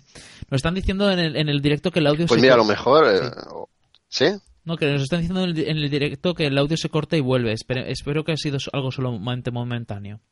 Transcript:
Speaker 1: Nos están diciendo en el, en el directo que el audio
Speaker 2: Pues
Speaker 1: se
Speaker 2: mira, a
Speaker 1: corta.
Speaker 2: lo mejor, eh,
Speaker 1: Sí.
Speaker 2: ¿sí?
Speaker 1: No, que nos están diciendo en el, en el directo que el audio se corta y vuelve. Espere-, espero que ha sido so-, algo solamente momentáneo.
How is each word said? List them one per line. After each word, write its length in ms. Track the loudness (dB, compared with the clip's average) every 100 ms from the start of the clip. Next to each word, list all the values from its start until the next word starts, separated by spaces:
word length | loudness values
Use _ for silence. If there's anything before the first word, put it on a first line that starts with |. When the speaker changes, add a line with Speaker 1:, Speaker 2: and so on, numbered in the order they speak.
| -10 -20 -20 -20 -4
Speaker 1:
Nos 80 | -2
están 140 | -2
diciendo 360 | -2 -2 2 2
en 80 | 2
el, 180 | 0 0
en 120 | 0
el 100 | 0
directo 300 | 2 0 0
que 80 | 2
el 80 | 2
audio 200 | 2 4
Speaker 2:
Pues 120 | 6
Speaker 1:
se 20 |
Speaker 2:
mira, 120 | 8
a 40 | 8
Speaker 1:
corta. 140 | 6
Speaker 2:
lo 60 | 2
mejor, 260 | 4 6 6
eh, 180 | 4 0 -6 -14 -14 -16 _ _ _ _
Speaker 1:
Sí. 160 | 0 0
Speaker 2:
¿sí? 80 | 0 -8 _
Speaker 1:
No, 120 | -8 -2
que 80 | 0
nos 140 | 0
están 180 | -2 -2
diciendo 220 | -2 -2
en 60 | -2
el, 80 | -2 -2
en 100 | -2
el 100 | -2
directo 460 | -2 -2 -4 -4
que 100 | -2
el 140 | 0 0
audio 180 | 0 -2
se 140 | -2
corta 260 | -4 -2 0
y 40 |
vuelve. 320 | 2 0 0
Espere-, 360 | -2 -4 -6 -6
espero 320 | -8 -4 -4
que 100 | -4
ha 40 | -4
sido 240 | -2 -4
so-, 80 | -4
algo 180 | -6 -4
solamente 580 | -4 -4 -4 -6 -6 -4
momentáneo. 680 | -6 -6 -6 -8 -10 -12 -16 _